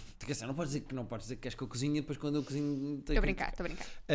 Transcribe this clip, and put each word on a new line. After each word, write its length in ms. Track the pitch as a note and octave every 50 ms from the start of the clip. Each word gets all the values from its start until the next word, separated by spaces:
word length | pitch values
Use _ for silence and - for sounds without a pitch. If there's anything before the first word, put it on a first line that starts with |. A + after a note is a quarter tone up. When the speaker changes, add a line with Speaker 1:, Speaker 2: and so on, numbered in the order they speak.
| - - - -
Speaker 1:
quer 120 | - C3+ C#3+
dizer, 140 | - A2
não 80 | B2+ C3+
podes 160 | E3+ E3+ C3+ D3
dizer 120 | C#3+ -
que, 100 | - C3
não 100 | B2+ A2+
podes 200 | - A#2 G#2 -
dizer 100 | B2 B2+
que 60 | - -
queres 120 | B2 -
que 60 | - C3+
eu 40 |
cozinhe 300 | - - A#2+ C#3 D3 D3 D3+
e 20 |
depois 160 | C3+ - C#3
quando 180 | - D3+ D3 D3
eu 80 | D3 C3
cozinho 300 | - C3+ D3 D3 D3 C#3+
tenho 220 | C3+ C#3 C#3+ D3 C#3
Speaker 2:
Estou 140 | - - -
a 20 |
Speaker 1:
que 60 | A3+
Speaker 2:
brincar, 280 | - G3 F#3+ - - -
estou 140 | - - F3
a 40 | E3+
brincar. 160 | - - - - - - - -